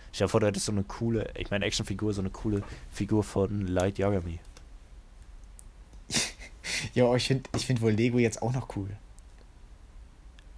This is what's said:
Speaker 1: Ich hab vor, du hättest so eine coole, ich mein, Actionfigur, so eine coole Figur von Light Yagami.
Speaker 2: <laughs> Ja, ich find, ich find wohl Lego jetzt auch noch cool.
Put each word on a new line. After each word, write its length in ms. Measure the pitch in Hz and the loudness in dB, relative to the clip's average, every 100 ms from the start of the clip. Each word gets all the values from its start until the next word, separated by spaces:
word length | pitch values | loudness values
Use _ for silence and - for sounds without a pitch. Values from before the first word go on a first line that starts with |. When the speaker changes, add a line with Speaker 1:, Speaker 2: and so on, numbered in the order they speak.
| - | -12
Speaker 1:
Ich 100 | - | 0
hab 80 | 98 | 2
vor, 100 | 113 | 4
du 60 | 104 | 4
hättest 200 | 98 - | 2 0
so 60 | |
eine 100 | 104 | 0
coole, 460 | 98 - 117 110 - - | -2 -2 0 0 -2 -6
ich 140 | - | -2
mein, 120 | 101 | 0
Actionfigur, 500 | 95 - 110 98 107 | 0 0 -2 -2 0
so 60 | 101 | 0
eine 100 | 95 | -2
coole 320 | - 110 101 - - - | -2 -2 -2 -2 -12 -12
Figur 320 | - 101 107 | -6 2 2
von 420 | 101 - 98 101 92 | 2 2 0 0 0
Light 320 | 92 95 98 | 2 2 2
Yagami. 420 | 98 101 85 82 - - - - - - - - - - - - - - - - - | 2 2 0 -6 -12 -18 -18 -20 -18 -20 -20 -20 -18 -18 -18 -18 -20 -20 -20 -18 -4
Speaker 2:
<laughs> 100 | - - - - - - - - | -2 -2 -6 -16 -12 -6 -4 0
Ja, 200 | - 123 | 4 6
ich 120 | 123 - | 4 2
find, 200 | 110 - 123 | 0 0 -2
ich 80 | |
find 160 | - 123 | 0 2
wohl 120 | 113 | 4
Lego 260 | 107 123 123 | 4 4 4
jetzt 240 | 113 - | 4 2
auch 100 | 117 | -2
noch 220 | 127 - 104 | -2 -4 -6
cool. 140 | 98 101 - - - - - - - - - - - - - - - | -6 -10 -14 -20 -20 -20 -20 -20 -20 -20 -20 -20 -20 -20 -20 -20 -20